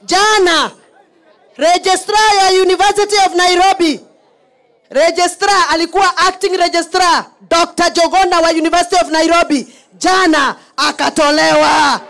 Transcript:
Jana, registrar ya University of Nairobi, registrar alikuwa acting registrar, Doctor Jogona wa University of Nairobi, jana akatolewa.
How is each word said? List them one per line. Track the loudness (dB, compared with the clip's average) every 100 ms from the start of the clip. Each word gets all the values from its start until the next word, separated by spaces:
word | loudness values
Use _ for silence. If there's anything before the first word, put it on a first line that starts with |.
Jana, | -2 0 2 2 2 0 -2 -8 _ _ _ _ _ _ _ -2
registrar | 2 2 0 -4 -2 0 2 2
ya | 2 2
University | 0 2 0 0 -2 0 0
of |
Nairobi, | 0 0 2 2 2 -2 -4 -10 _ _ _ _ _ _ _ _
registrar | -2 0 0 -4 -2 -2 0 0
alikuwa | -2 -2 0 -2 0
acting | -2 -2 -4 -2
registrar, | -2 -2 -4 -2 0 0 -4 _
Doctor | -4 -2 -2 -2 -2
Jogona | 0 0 2 0 0
wa | 0
University | 0 0 -2 0 0
of | 0
Nairobi, | -2 0 0 0 -2 -6 -20 _
jana | _ -2 0 2 0 -2 -6 _ -6
akatolewa. | -6 -4 -6 0 0 2 2 2 2 2 0 -2 -6